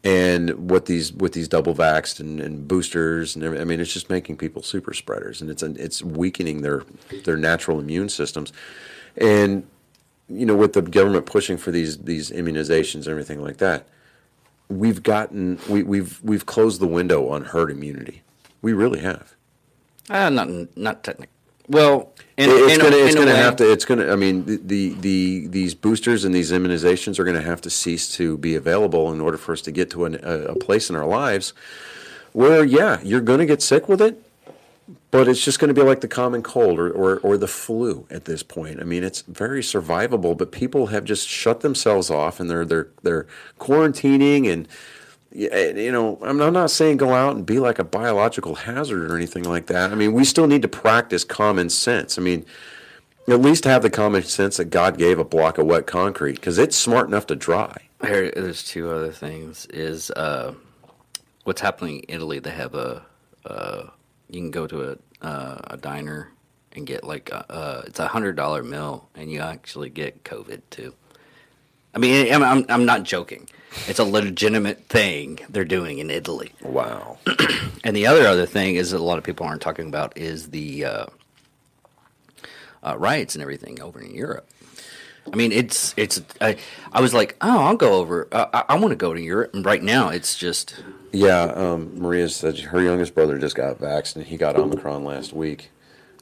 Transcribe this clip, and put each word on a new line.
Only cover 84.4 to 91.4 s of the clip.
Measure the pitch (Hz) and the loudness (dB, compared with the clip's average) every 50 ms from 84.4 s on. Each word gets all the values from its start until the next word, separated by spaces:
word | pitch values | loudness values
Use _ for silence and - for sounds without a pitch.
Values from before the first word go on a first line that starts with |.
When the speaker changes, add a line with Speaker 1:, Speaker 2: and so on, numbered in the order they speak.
| - _ _ _ _ _ _ - - - - - - - - _ _ - | -14 _ _ _ _ _ _ -20 -20 -20 -20 -20 -20 -20 -20 _ _ -8
Speaker 2:
I | - | -2
mean, | 110 117 113 | 0 0 2
it's, | 104 113 123 104 - - - - - - | 2 0 0 0 -4 -4 -4 -4 -2 -4
it's, | 110 98 - - - - - - | -4 -2 -4 -8 -8 -12 -6 -2
I, | 107 110 107 - - - - - - - | -2 -2 -2 -4 -10 -20 -20 -20 -20 -4
I | - 120 | 0 2
was | 131 123 | 2 4
like, | 117 117 104 - - _ | 4 2 0 0 -2 _
"Oh, | - 214 247 208 | 0 2 2 4
I'll | 139 156 220 | 4 2 2
go | 233 160 117 98 | 4 4 4 4
over, | 92 90 82 87 85 78 - | 4 2 0 -4 -4 -4 -2
uh, | - 113 113 - - | -2 -2 -2 0 -2
I, | 120 - - | -2 0 2
I | 139 175 | 2 2
wanna | 214 208 160 | 2 0 0
go | 117 95 85 | -2 -4 -4
to | 80 85 | -4 -6
Europe." | 85 82 90 107 120 - - | -6 -4 -2 -2 -2 -4 -6
And | 101 90 | -4 0
right | 98 104 - | 0 0 0
now, | - 101 117 131 113 87 | 2 0 2 2 2 0
it's | 82 87 - - - - | -2 -4 -4 -6 -6 -4
just | 90 87 85 - - - - - - - - - - - - | -4 -4 -4 -6 -8 -10 -14 -20 -20 -20 -20 -20 -16 -8 0
Speaker 1:
Yeah, | 98 101 95 90 87 | 4 4 6 6 4